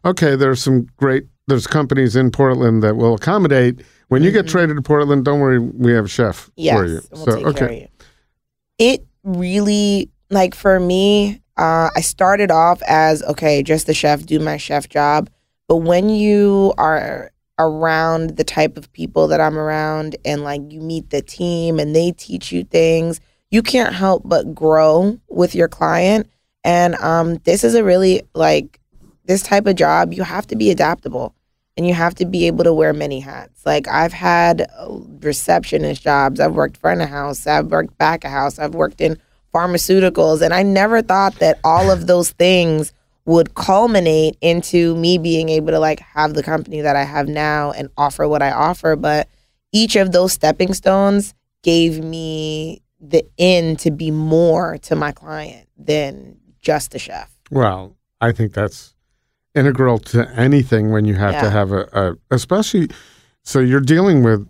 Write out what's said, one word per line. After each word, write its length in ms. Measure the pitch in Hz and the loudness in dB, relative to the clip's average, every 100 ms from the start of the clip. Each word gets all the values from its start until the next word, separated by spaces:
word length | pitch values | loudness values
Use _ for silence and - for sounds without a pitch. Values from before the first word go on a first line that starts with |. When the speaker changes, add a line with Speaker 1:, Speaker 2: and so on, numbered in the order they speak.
Speaker 1:
Okay, 320 | 180 185 160 135 | -4 0 2 2
there's 260 | 139 127 | 2 0
some 240 | 139 127 123 - | 0 0 0 -4
great, 280 | 139 135 - _ - | -2 -2 -4 _ -2
there's 180 | 131 - | -2 0
companies 480 | 156 135 135 127 120 | -2 0 0 2 2
in 140 | 127 | 0
Portland 520 | - 135 131 120 113 | 2 0 2 2 2
that 140 | 107 110 | 0 2
will 180 | 117 | 0
accommodate. 640 | 113 160 202 165 135 123 123 - _ - | 0 0 0 2 2 2 0 -12 _ -2
When 140 | 131 | 2
you 80 | 170 | 4
get 140 | 208 170 | 2 0
Speaker 2:
Mm-hmm. 40 | |
Speaker 1:
traded 240 | 185 165 151 | 0 0 -2
to 60 | |
Portland, 420 | 135 147 143 143 | 0 0 4 2
don't 140 | 131 147 | 2 0
worry, 180 | 135 127 | 2 2
we 320 | 117 120 120 | 0 0 2
have 140 | 117 101 | 2 0
a 20 | |
chef 420 | - 110 - - - | -2 -2 -2 -14 -6
Speaker 2:
Yes, 200 | 160 107 | 0 0
Speaker 1:
for 80 | 87 | 0
you. 140 | 82 - | -4 -10
Speaker 2:
we'll 120 | 156 151 | -8 -4
Speaker 1:
So, 100 | 113 | -2
Speaker 2:
take 100 | 139 | -2
Speaker 1:
okay. 120 | 139 | -2
Speaker 2:
care 100 | 123 | -4
of 60 | |
you. 120 | 117 - _ _ _ _ _ _ _ _ - | -6 -18 _ _ _ _ _ _ _ _ 0
It 260 | 233 262 - _ | 0 0 -6 _
really, 840 | 196 180 180 202 208 208 208 202 - _ - | -8 -6 -2 -2 0 0 0 -2 -4 _ -4
like, 240 | 196 185 | 0 0
for 260 | - 196 185 | 0 2 2
me, 600 | 180 185 196 208 202 214 _ - | 2 2 2 2 0 -6 _ -2
uh, 320 | 160 165 160 | 0 2 0
I 60 | - | -2
started 500 | - - 185 202 196 | -6 0 2 2 2
off 300 | 160 170 175 - | 4 4 2 2
as, 340 | 156 156 156 | 2 4 0
okay, 380 | - 147 156 143 | -4 -2 0 0
just 240 | 139 156 - | 0 -2 0
the 80 | |
chef, 300 | 151 151 147 | -2 0 -2
do 160 | 156 156 | -2 -2
my 160 | 151 147 | -2 -6
chef 320 | - 143 - | -4 -6 -4
job. 400 | 147 147 151 - _ _ _ - | -2 2 0 -2 _ _ _ 0
But 80 | 165 | 0
when 320 | 165 175 208 | 2 2 2
you 640 | 214 208 208 202 196 196 - | 0 2 4 4 4 2 2
are 520 | 156 156 - - - _ _ - | 0 0 -4 -10 -14 _ _ -2
around 720 | 160 156 160 160 165 165 165 156 | -2 0 -2 0 0 -2 -4 -4
the 80 | |
type 320 | 151 - 151 - | -4 0 -2 -2
of 120 | - | -20
people 340 | - 160 160 156 | -14 -6 0 2
that 120 | 156 | 2
I'm 180 | 156 156 | 0 0
around 580 | 151 156 156 156 156 156 | -4 -4 -4 -4 -6 -8
and, 180 | - 147 | -6 -6
like, 200 | 147 143 147 | -6 -10 -12
you 80 | 156 | -14
meet 300 | 160 165 - | -8 -8 -6
the 100 | 143 | -8
team 560 | - - 175 170 165 160 | -8 -8 -6 -4 -2 -2
and 160 | 151 | 0
they 180 | 160 175 | 0 0
teach 380 | 175 - - - | -4 -10 -12 -8
you 140 | 175 | -8
things, 560 | 180 165 165 165 165 160 _ _ - | -2 2 2 2 -2 -6 _ _ -2
you 120 | 220 | -2
can't 320 | 233 254 226 | 2 0 0
help 280 | 180 190 185 | 0 0 0
but 300 | - 165 - | 0 -2 -2
grow 640 | 156 156 156 156 160 196 233 _ | -2 0 4 4 4 2 -2 _
with 260 | 175 180 | -2 0
your 140 | 180 165 | 2 -2
client. 580 | - 160 170 180 214 - _ _ _ | 0 -2 0 2 0 -2 _ _ _
And, 300 | - 175 175 - | 0 2 2 0
um, 400 | 156 165 165 165 | -2 0 0 -2
this 180 | - 190 | 0 2
is 120 | 233 | 2
a 100 | 233 | 2
really, 380 | 202 185 190 185 - | 4 4 4 2 -2
like, 460 | - 156 151 143 _ _ _ - _ - | -2 0 0 -2 _ _ _ -20 _ -4
this 160 | 196 | -4
type 240 | - 202 208 | 0 0 0
of 100 | 185 | 2
job, 360 | 156 165 170 | 2 2 0
you 80 | 175 | -4
have 220 | 175 185 - | -8 -8 -8
to 80 | 220 | -2
be 140 | 202 | 0
adaptable 640 | 175 156 175 139 127 123 _ _ _ _ - | 2 0 -2 -8 -10 -10 _ _ _ _ -6
and 100 | 175 | -2
you 80 | |
have 200 | 175 170 175 | 0 -2 -2
to 80 | 180 | -6
be 200 | 185 170 | -2 -2
able 180 | 165 | 2
to 80 | 170 | 2
wear 180 | 156 156 | 2 0
many 280 | 151 147 135 | 0 -6 -8
hats. 440 | 135 - - _ - | -12 -18 -18 _ -4
Like, 220 | 151 139 | -4 -2
I've 240 | - 170 | -2 -2
had, 500 | 175 180 170 170 170 - - | -2 0 2 2 0 -2 -8
uh, 100 | - - - 147 | -16 -16 -18 -8
receptionist 800 | 151 139 - 170 - 151 151 139 | -6 -6 0 -2 0 -4 -4 -4
jobs, 360 | 151 143 135 131 | -2 0 0 0
I've 140 | 156 | -2
worked 220 | 160 143 - | 0 -4 -2
front 240 | 160 175 | -2 -2
of 60 | 151 | -4
house, 380 | 143 143 139 151 | -6 -8 -8 -2
I've 200 | 151 - | -2 0
worked 260 | 160 160 - | -4 -4 -2
back 260 | 156 165 | -2 -2
of 60 | 139 | -6
house, 280 | 139 139 139 | -4 -6 -6
I've 160 | 151 | -8
worked 260 | 165 151 - | -4 -4 -2
in 160 | 160 156 _ _ _ 165 | -4 -4 _ _ _ -4
pharmaceuticals, 760 | 180 175 - 190 185 160 160 156 | -2 -4 0 2 2 2 2 2
and 100 | 165 | 2
I 80 | 180 | 0
never 400 | 196 190 214 226 | 0 2 2 0
thought 360 | 226 190 196 - | 0 0 0 0
that 200 | 160 151 | 0 2
all 260 | 160 170 196 | 2 2 2
of 160 | 180 175 | 0 2
those 240 | 175 175 | 2 2
things 600 | - 180 185 170 156 151 _ _ _ - | 0 2 4 2 -2 -4 _ _ _ 0
would 280 | 165 160 | 2 2
culminate 840 | - - 196 233 208 170 156 156 - | -2 0 2 4 2 2 2 0 0
into 560 | 165 170 - 175 170 165 | 0 0 0 0 0 0
me 220 | 170 180 | 0 0
being 300 | 165 160 160 | 0 -2 0
able 200 | 156 156 | -2 0
to, 100 | 160 | 0
like, 220 | 156 151 | 0 -2
have 340 | - 147 151 | -8 -2 -2
the 80 | 151 | -2
company 380 | 143 156 - 151 | -4 -4 -6 -6
that 160 | 147 139 | -2 -2
I 80 | |
have 240 | 143 147 143 | -2 -6 -6
now 420 | 151 151 151 147 | -4 -4 -2 -4
and 180 | - 139 - | -8 -12 -4
offer 300 | 143 - 151 | -4 -2 -2
what 160 | 151 | 0
I 80 | 139 | -2
offer. 460 | 143 156 180 160 156 | 0 -2 -2 -2 -2
But 320 | 151 151 - _ _ _ _ | -2 -2 -4 _ _ _ _
each 220 | - 226 208 | -2 0 0
of 160 | 190 | 2
those 200 | 180 185 | 2 0
stepping 400 | - 156 151 185 | 0 -2 -2 -4
stones 600 | 190 190 196 196 202 202 _ _ _ | -2 0 0 2 0 -2 _ _ _
gave 400 | - 165 165 160 | 0 2 0 -2
me 800 | 160 165 160 156 156 156 160 - _ _ | -8 -10 -8 -8 -8 -8 -10 -14 _ _
the 240 | 147 165 - - | -2 -2 -2 -2
in 400 | 180 180 165 156 | 2 2 0 -2
to 140 | 165 | -4
be 200 | 151 160 | -4 -4
more 680 | 156 156 160 170 165 165 156 | -2 0 2 2 2 -2 -8
to 140 | - 156 | -6 -4
my 160 | 147 | -4
client 560 | 143 156 156 151 - _ _ | -8 -14 -14 -14 -18 _ _
than 580 | 143 151 143 135 127 - _ _ | -4 -4 -4 -10 -20 -20 _ _
just 340 | - 151 - | -4 -4 -4
a 40 | 131 | -12
chef. 320 | - 85 - _ _ | -14 -16 -18 _ _
Speaker 1:
Well, 460 | 139 110 92 95 _ _ - | 0 0 -2 -10 _ _ -4
I 120 | 117 | -2
think 200 | 113 107 | -2 -4
that's 420 | 98 104 - - _ _ _ _ _ _ | -2 -6 -6 -20 _ _ _ _ _ _
integral 440 | 147 139 131 127 117 | 0 0 2 0 0
to 300 | - 120 117 123 | 0 -2 -2 0
anything 540 | 131 143 127 113 107 | 2 2 2 0 0
when 140 | 107 | 0
you 100 | 107 | 0
have 240 | 95 101 143 | 0 0 0
to 60 | 104 | 0
Speaker 2:
Yeah. 40 | |
Speaker 1:
have 220 | 104 95 | 0 0
a, 140 | 98 - | -2 -4
a, 220 | 101 92 - - | -4 -4 -6 -4
especially, 580 | 127 - 196 214 196 156 - _ _ _ _ | -4 -2 -2 0 -2 -2 -6 _ _ _ _
so 160 | - 135 | -4 0
you're 200 | 127 139 | 2 2
dealing 420 | 135 160 196 151 | 2 2 4 4
with 240 | 117 107 101 | 4 2 -2